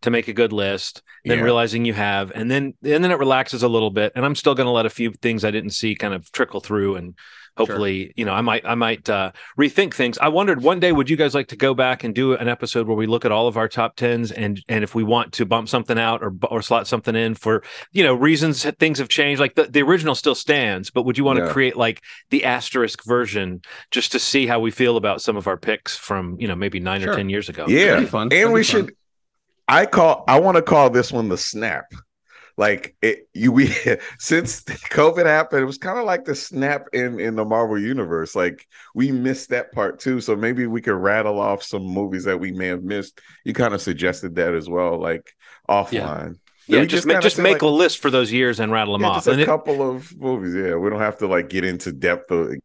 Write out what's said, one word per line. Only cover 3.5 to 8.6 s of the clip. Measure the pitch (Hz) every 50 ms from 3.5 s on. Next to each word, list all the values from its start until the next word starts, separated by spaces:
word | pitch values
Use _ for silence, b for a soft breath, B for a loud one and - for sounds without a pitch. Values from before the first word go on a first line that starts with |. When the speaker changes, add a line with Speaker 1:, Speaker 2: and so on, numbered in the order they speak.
| - 120 117
Speaker 1:
a | 123
little | 117 113 110 110
bit, | 95 107 104 107 -
and | 127 123
I'm | 139 143
still | - - 151 139
gonna | 123 135 123 123
let | 117 113
a | 113
few | - - 120 117 107
things | - - 120 113 110 98
I | 107 104
didn't | 110 95 104
see | - - - 113 104
kind | - - 104 98
of | 92 82 - _
trickle | - 127 - - 101
through, | - - 107 104 98 98 98
and | 92 87 87 92 B B B B B B B B -
Speaker 3:
Sure. | 113
Speaker 1:
hopefully, | 107 104 98 104 101 95 95 95 - -
you | - 117
know, | 104 95
I | 101
might, | 117 120 110 113